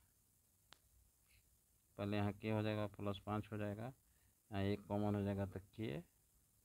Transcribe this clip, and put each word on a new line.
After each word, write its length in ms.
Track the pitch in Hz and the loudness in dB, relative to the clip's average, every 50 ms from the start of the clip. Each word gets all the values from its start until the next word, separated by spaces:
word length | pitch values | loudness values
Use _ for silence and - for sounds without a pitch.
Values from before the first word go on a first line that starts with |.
| _ _ _ _ _ _ _ _ _ _ _ _ _ - - _ _ _ _ - - _ _ _ _ _ - - _ _ _ _ _ _ _ _ _ _ - - | _ _ _ _ _ _ _ _ _ _ _ _ _ -20 -20 _ _ _ _ -20 -20 _ _ _ _ _ -20 -20 _ _ _ _ _ _ _ _ _ _ -6 -4
पहले 180 | 104 101 104 | 0 0 2
यहाँ 160 | 104 101 104 | 2 2 2
के 180 | 98 101 107 110 | 0 0 0 0
हो 120 | 110 107 | 2 2
जाएगा 240 | 107 107 107 104 107 104 | 2 2 0 0 -2 -4
प्लस 320 | - - 104 104 98 - - | -4 -4 -4 -4 -4 -4 -2
पाँच 220 | 101 104 107 - - | -2 0 0 0 -2
हो 60 | 110 104 | -4 -4
जाएगा, 340 | 104 104 101 107 113 131 135 _ _ _ _ _ _ _ _ _ _ - | -2 -2 -2 -4 -6 -10 -10 _ _ _ _ _ _ _ _ _ _ -4
यहाँ 120 | 104 98 | 0 2
एक 240 | 98 101 101 101 - | 4 4 2 0 0
कॉमन 280 | - 101 104 104 104 104 | 0 0 2 4 4 4
हो 80 | 101 | 4
जाएगा 240 | 98 101 98 98 98 | 2 2 2 2 0
तो 140 | 95 - 95 95 - | -2 -4 -8 -10 -10
के 280 | - - 110 120 139 170 175 _ _ _ _ _ _ _ _ _ _ _ _ | -8 -6 -4 -4 -4 -6 -8 _ _ _ _ _ _ _ _ _ _ _ _